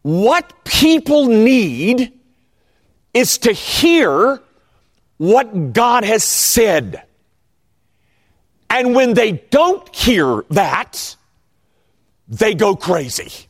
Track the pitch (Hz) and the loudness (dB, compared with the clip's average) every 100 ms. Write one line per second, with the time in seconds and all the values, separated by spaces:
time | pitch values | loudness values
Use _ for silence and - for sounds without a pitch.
0 | 143 170 220 339 - _ - - 311 320 | -4 0 2 0 -4 _ -6 0 4 2
1 | 311 294 262 220 226 262 180 120 180 247 | 2 2 4 4 4 2 0 -2 -2 0
2 | 247 _ _ _ _ _ _ _ _ _ | -2 _ _ _ _ _ _ _ _ _
3 | _ 233 254 - 240 202 - - 330 330 | _ -2 -2 -2 -2 -2 -6 -2 2 2
4 | 214 143 233 269 _ _ _ _ _ _ | 2 2 0 -2 _ _ _ _ _ _
5 | _ _ 165 240 233 202 139 120 240 240 | _ _ 0 2 0 -6 -4 0 2 0
6 | 202 220 - - - - 220 160 101 - | 0 -2 -2 -2 0 0 2 0 -4 -14
7 | _ _ _ _ _ _ _ _ _ _ | _ _ _ _ _ _ _ _ _ _
8 | _ _ _ _ _ _ _ 240 254 247 | _ _ _ _ _ _ _ -2 0 2
9 | 254 220 220 170 _ 277 349 381 - - | 2 2 0 -4 _ 2 2 0 -8 -4
10 | - 214 135 110 - 185 170 156 247 - | 0 2 0 -2 -2 -2 -2 -4 -8 -14
11 | - - _ _ _ _ _ _ _ _ | -16 -18 _ _ _ _ _ _ _ _
12 | _ _ _ 110 220 175 104 - 170 175 | _ _ _ -4 -2 0 -2 -2 -4 -4
13 | 127 - - - | -4 -12 -14 -20